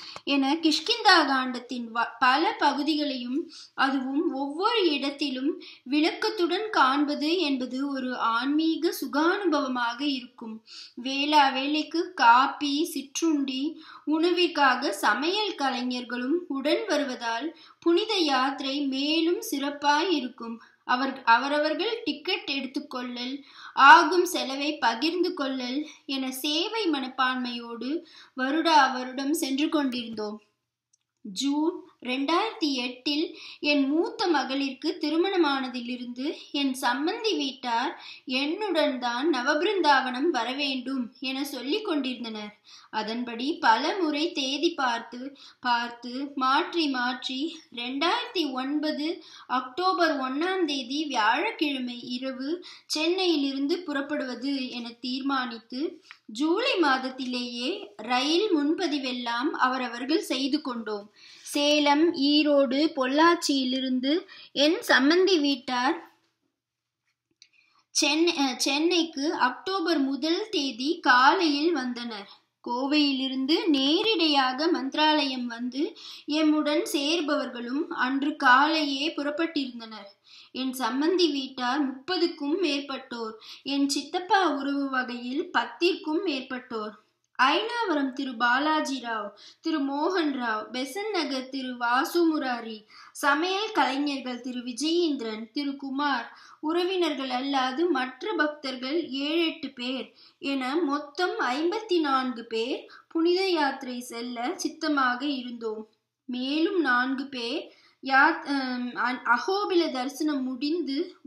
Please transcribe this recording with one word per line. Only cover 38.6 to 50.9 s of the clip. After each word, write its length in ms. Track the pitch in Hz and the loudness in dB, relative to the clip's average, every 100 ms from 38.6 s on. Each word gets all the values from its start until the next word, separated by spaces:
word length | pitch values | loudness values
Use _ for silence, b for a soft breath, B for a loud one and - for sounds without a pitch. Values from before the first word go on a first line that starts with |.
| 415 330 285 254 | 0 2 2 0
தான் 340 | 240 240 311 | -2 0 0
நவபிருந்தாவனம் 960 | 254 262 302 392 392 302 269 254 247 339 | 0 0 0 2 2 4 4 4 0 0
வரவேண்டும் 840 | 254 233 269 285 262 247 269 226 - | 0 -2 -2 -2 -4 -4 -4 -6 -8
என 260 | 262 262 285 | -6 -4 -6
சொல்லிக் 400 | 254 254 427 427 | -6 -4 -4 -2
கொண்டிருந்தனர். 760 | 302 254 233 226 214 208 - B B B | -2 -2 -6 -8 -8 -10 -16 B B B
அதன்படி 640 | 214 208 240 240 233 269 | -6 -4 -4 -6 -4 -4
பல 440 | 349 247 226 302 415 | 2 4 4 2 0
முறை 320 | 311 285 339 | 0 0 -2
தேதி 380 | 302 262 285 330 | -2 -4 0 0
பார்த்து, 640 | 339 254 233 - 247 277 B B B | 0 -2 -2 -6 -12 -12 B B B
பார்த்து, 720 | 254 240 240 - 247 254 277 - | 0 0 -2 -8 -10 -8 -6 -2
மாற்றி, 520 | 262 285 359 349 302 | 2 2 2 0 0
மாற்றி, 680 | 254 247 247 - 262 320 B B 240 | 0 -2 -4 -6 -6 -6 B B -10
ரெண்டாயிரத்தி 760 | 247 277 339 466 466 381 294 | -8 -2 0 0 -2 -2 -2
ஒன்பது 720 | 254 269 302 302 269 311 359 B B B | -2 -2 -2 -2 -2 -4 -6 B B B
அக்டோபர் 720 | 254 - - 370 339 330 277 | -4 -2 0 0 4 2 2
ஒண்ணாம் 460 | 262 277 370 381 302 | -2 -2 -2 0 0
தேதி 400 | 269 233 | -2 -4